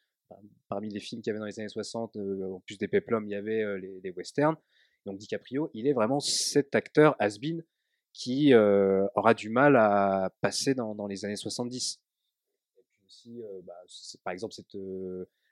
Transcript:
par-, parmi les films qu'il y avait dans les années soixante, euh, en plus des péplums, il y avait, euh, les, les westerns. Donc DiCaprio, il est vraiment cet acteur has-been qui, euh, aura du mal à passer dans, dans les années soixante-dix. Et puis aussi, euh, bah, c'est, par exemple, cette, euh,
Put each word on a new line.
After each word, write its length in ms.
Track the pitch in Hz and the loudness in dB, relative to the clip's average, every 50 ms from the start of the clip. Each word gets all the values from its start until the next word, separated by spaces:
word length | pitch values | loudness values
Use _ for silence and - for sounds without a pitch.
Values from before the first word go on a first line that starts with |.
| _ _ _ _ _ _ | _ _ _ _ _ _
par-, 120 | 92 95 104 104 _ _ _ _ | -20 -20 -20 -20 _ _ _ _
parmi 200 | 104 101 107 110 | -8 -6 -6 -6
les 120 | 101 101 | -8 -10
films 200 | - - - 117 | -10 -10 -12 -8
qu'il 100 | 110 117 | -6 -6
y 20 | |
avait 80 | 107 107 | -6 -6
dans 60 | 107 | -8
les 140 | 104 98 110 | -10 -10 -10
années 80 | 107 104 | -12 -10
soixante, 480 | - 113 104 - - 113 113 - - | -8 -10 -10 -8 -8 -8 -8 -8 -8
euh, 360 | 107 101 98 98 95 95 92 | -8 -6 -6 -6 -6 -6 -8
en 80 | 95 92 | -10 -12
plus 180 | - - 104 98 | -14 -16 -8 -8
des 100 | 104 95 | -6 0
péplums, 380 | - 101 98 - 117 110 107 | 0 -2 0 0 -4 -4 -4
il 60 | 104 | -6
y 20 | 101 | -8
avait, 280 | 101 101 107 110 110 | -8 -6 -4 -2 -2
euh, 160 | 107 104 101 95 | -2 -4 -4 -8
les, 220 | 92 95 95 92 | -8 -12 -16 -12
les 80 | 92 95 | -12 -10
westerns. 460 | 87 90 87 - - - 143 156 160 156 _ _ _ _ _ _ _ _ _ | -10 -10 -12 -6 -2 0 2 2 0 -2 _ _ _ _ _ _ _ _ _
Donc 140 | 98 101 98 | -12 -12 -12
DiCaprio, 520 | 107 - 110 101 - - 123 135 160 165 - | -10 -8 -8 -8 -8 -6 -6 -4 -4 -4 -6
il 120 | 110 110 | -4 -2
est 60 | 143 | 0
vraiment 280 | 143 123 107 110 135 143 | 0 2 2 0 0 -2
cet 540 | 135 - - - - - - 143 139 - - | -2 -2 -2 -2 -2 0 0 0 0 2 0
acteur 420 | 113 - - _ 151 151 156 135 - | -2 -2 2 _ 6 6 6 6 4
has-been 440 | 107 104 101 104 123 156 165 165 160 _ _ _ _ _ _ _ _ _ _ | 0 -2 -2 -4 -6 -6 -6 -8 -10 _ _ _ _ _ _ _ _ _ _
qui, 400 | - - 123 127 135 151 143 127 | -12 -6 -4 -2 2 6 8 8
euh, 520 | 113 107 104 101 101 98 98 95 95 98 98 - | 8 8 8 6 6 6 6 4 2 2 0 0
aura 200 | 104 101 113 113 | 2 4 4 4
du 160 | - - 107 | 4 0 -2
mal 260 | 110 123 139 147 139 | 2 4 6 8 8
à 580 | 123 110 104 101 101 98 98 98 95 95 92 - _ | 8 6 6 6 4 4 4 2 2 0 -2 -4 _
passer 340 | - 101 - - - 135 135 | -4 -4 -4 -2 -2 -2 -2
dans, 200 | 127 117 110 107 | -2 -4 -6 -8
dans 120 | 104 101 | -8 -8
les 200 | 101 101 95 104 | -8 -8 -8 -6
années 100 | 101 104 | -8 -8
soixante-dix. 640 | 101 - 107 - - 123 120 123 127 - - - - _ _ _ _ _ _ _ _ _ _ _ _ _ _ _ _ | -6 -8 -10 -8 -6 -8 -8 -8 -8 -8 -8 -8 -10 _ _ _ _ _ _ _ _ _ _ _ _ _ _ _ _
Et 40 | _ _ | _ _
puis 140 | _ _ 95 | _ _ _
aussi, 360 | 95 - - _ 120 117 120 | _ -20 -20 _ -18 -16 -16
euh, 180 | 113 104 98 95 87 | -14 -14 -14 -16 -16
bah, 120 | 90 87 87 90 | -18 -20 -20 -20
c'est, 360 | _ - - - - - - | _ -20 -20 -18 -18 -20 -12
par 100 | _ 95 | _ -10
exemple, 220 | 92 92 113 104 - | -10 -8 -10 -12 -12
cette, 200 | - 92 _ - | -14 -20 _ -14
euh, 520 | 101 95 95 95 95 95 92 92 92 92 - _ _ _ _ | -12 -10 -10 -10 -10 -10 -10 -10 -10 -12 -14 _ _ _ _